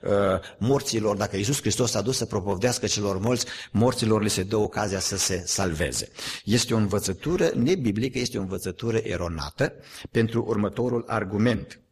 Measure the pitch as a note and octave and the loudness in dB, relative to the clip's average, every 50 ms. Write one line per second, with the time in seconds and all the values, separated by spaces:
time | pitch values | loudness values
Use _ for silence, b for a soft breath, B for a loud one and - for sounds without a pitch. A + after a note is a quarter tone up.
0 | - - G2+ G2+ G2 G2 F#2+ F#2 B B B B G2 A#2+ C#3 C#3 - - - A2+ | 0 2 2 2 4 2 2 0 B B B B 2 2 2 2 2 0 -2 0
1 | G#2 G#2+ G2+ G2 G#2 G2+ - F#2+ G2+ G#2+ D3 - - A2 G#2 - B2 A2 - A2 | 0 0 0 0 -2 -2 -2 -2 0 0 0 0 0 0 0 2 0 0 2 0
2 | G2 A#2+ C3 - A2+ - - G#2+ F#2 G2+ G2 F2 G2+ B2 A#2+ - - G#2 - G#2+ | 0 0 0 -2 -2 -2 -2 -2 0 0 -2 2 2 0 0 0 -2 -2 0 0
3 | G#2 G2+ G2 F#2 G2+ A#2 B2+ A#2+ - B B B B B - G2 A2+ B2+ A#2+ - | 0 0 0 0 2 0 0 0 -2 B B B B B 2 4 4 4 4 2
4 | - A2 A2 G#2+ G#2 G#2+ - - F#2 G2 A2 G#2+ G#2+ G#2 - - G#2+ G2+ F#2+ F#2+ | 2 4 4 4 4 2 0 0 -2 0 2 2 2 2 0 -2 -2 -2 -2 -2
5 | F2+ - G2+ F#2+ - - F#2+ F2 F2+ - - - F#2+ F#2 E2 D2+ F2 - B1+ A#1 | -2 -2 -2 0 0 0 0 -2 -2 -2 -2 0 0 0 0 0 -2 -2 -2 -4
6 | - - B B B B B B B - G#2 B2 - - A#2 A2 G#2+ G2 F#2+ G2+ | -8 -8 B B B B B B B 2 2 2 2 2 2 2 2 2 2 0
7 | - - F#2 - - D3 F3 F3+ - E3 - - A#2+ C#3 F#3 F#3+ C3 A2+ F#2+ A2 | 0 -2 -4 -4 -2 -2 0 2 2 2 2 2 2 2 2 2 2 0 0 0
8 | A#2+ C3+ - B2 B2 A#2 - G#2+ G2 F#2+ F#2+ F2+ - F#2+ F2 - - A#2 A2+ A2+ | -2 -2 -2 -2 -4 -2 -2 -4 -4 -4 -6 -6 -6 -6 -6 -4 -4 0 0 0
9 | G#2+ - F2+ E2+ F2 E2+ E2 D#2+ C#2+ C#2+ - - C#3 D3+ - B B B B B | -2 -2 -4 -2 -2 -4 -4 -4 -6 -8 -2 -2 -2 -2 -2 B B B B B
10 | B B - A#2 A2+ A2+ A2 A2+ G#2+ - A2+ G#2 G#2 G2 - - A#2+ B2 A#2+ A#2 | B B 0 2 2 2 2 -2 0 0 0 0 0 0 0 -2 -2 0 0 -2
11 | - - A2+ A2 G#2 F#2+ G#2 G2+ A2 B2 A#2+ - C#2 - - - _ _ | -2 -2 -2 -2 -2 -2 0 2 4 4 4 2 -2 -8 -16 -20 _ _